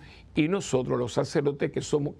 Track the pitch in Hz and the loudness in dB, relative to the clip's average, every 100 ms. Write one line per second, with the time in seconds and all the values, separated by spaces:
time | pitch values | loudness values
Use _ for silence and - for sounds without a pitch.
0 | - - - - 151 196 - 131 127 127 | -12 -20 -4 0 2 0 0 0 0 0
1 | 120 - 131 165 143 143 160 135 - 151 | 0 -2 0 0 0 0 -2 -2 0 0
2 | 143 - | 0 0